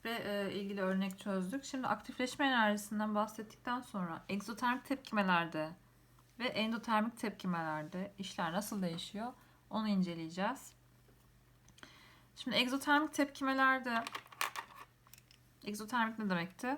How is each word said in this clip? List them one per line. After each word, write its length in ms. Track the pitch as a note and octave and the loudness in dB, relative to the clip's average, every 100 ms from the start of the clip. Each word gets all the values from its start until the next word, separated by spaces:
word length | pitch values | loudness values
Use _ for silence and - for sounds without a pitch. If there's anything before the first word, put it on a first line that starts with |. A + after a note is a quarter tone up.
ve, 60 | A3+ | -2
e, 420 | A#3 G#3 G3+ G3 | -2 -2 0 0
ilgili 280 | G3 G3 G3+ | -2 -2 0
örnek 380 | F#3+ F#3+ G3 F#3+ | 2 2 0 -2
çözdük. 460 | G#3 F#3+ F#3 C4+ | -2 0 0 -4
Şimdi 220 | - C4+ B3 | -4 -4 0
aktifleşme 600 | G#3+ - - B3+ - C#4 | -2 -2 -2 -2 2 4
enerjisinden 680 | B3 G#3+ G#3 - G#3 G#3+ | 6 4 4 -2 -2 0
bahsettikten 680 | G#3 G#3+ A3 G#3+ - - B3 | 2 0 -4 -12 -10 -4 -4
sonra 440 | B3+ G3+ F3 E3 - | -4 -4 -2 -4 -4
egzotermik 560 | G3+ G3+ G#3 B3 B3+ | -4 -4 0 2 2
tepkimelerde 840 | - C4+ - A3 F#3+ F3 E3 D#3 D#3 E3+ - _ _ - - - | -2 -4 0 2 4 4 4 -2 -4 -6 -20 _ _ -20 -20 -4
ve 60 | |
endotermik 760 | B3 - A3 A3+ A3+ G#3+ A3+ - | -2 0 0 -2 2 2 2 0
tepkimelerde 960 | A3 - C#4 E3+ D#3+ D3+ D3+ F3+ G3 - | -4 -2 -2 0 0 -2 -4 -6 -8 -8
işler 340 | G3+ - E3+ | -8 -2 -2
nasıl 300 | F3+ G#3 G#3 | -2 -2 -2
değişiyor 500 | F3+ E3 - G3+ A#3+ C4 - - _ | -2 -2 -8 -6 -8 -10 -20 -20 _
onu 180 | G#3+ G#3+ | -2 2
inceleyeceğiz. 840 | G3 F3+ E3 D#3+ F3 G#3 C#4 - - - - - - - - _ - - - - - - - - - | 2 2 -2 -6 -2 -2 -2 -10 -20 -20 -20 -20 -20 -20 -20 _ -20 -20 -20 -20 -20 -20 -20 -20 -10
Şimdi 200 | B3+ A3 | 0 2
egzotermik 580 | B3 C4+ C#4+ D4 D4+ | 4 0 4 4 4
tepkimelerde, 920 | - C#4+ - C4+ C4+ C4+ C4 B3 A3+ A#3 - - - - - - - - _ - - _ - - _ | 0 0 0 0 4 4 4 2 -2 -2 -8 -12 -4 -4 -4 -12 -20 -20 _ -20 -20 _ -20 -20 _
egzotermik 560 | - G#3 G#3+ B3 A3 A3+ | -8 -8 -2 2 2 0
ne 120 | G#3 | 0
demekti? 460 | F3 E3+ - B3+ | 2 0 -4 -2